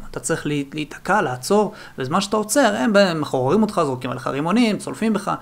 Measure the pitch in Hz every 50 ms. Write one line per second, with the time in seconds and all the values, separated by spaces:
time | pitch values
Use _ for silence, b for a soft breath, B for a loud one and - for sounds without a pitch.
0 | - - - - - - 160 151 - 147 147 147 139 139 - 151 151 147 - -
1 | - - 185 214 180 135 123 127 127 - 196 208 214 180 B B B B B -
2 | 131 127 160 196 202 - - 214 214 214 - 285 277 214 202 226 254 247 202 202
3 | 202 185 165 160 143 - - 131 127 131 160 220 220 208 - 175 165 139 131 127
4 | 127 127 123 131 - - 131 139 151 165 196 240 247 220 202 - - 143 135 -
5 | 214 226 214 202 - 175 160 -